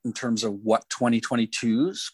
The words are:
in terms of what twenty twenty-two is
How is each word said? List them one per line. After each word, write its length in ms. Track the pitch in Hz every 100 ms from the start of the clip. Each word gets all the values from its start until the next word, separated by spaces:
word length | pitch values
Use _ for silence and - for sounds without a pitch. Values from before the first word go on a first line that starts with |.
in 100 | 120
terms 300 | - 123 110
of 100 | 113 101
what 260 | 113 143 -
twenty 320 | - 120 117
twenty-two 680 | - 120 110 - 117 113 175
is 200 | 196 -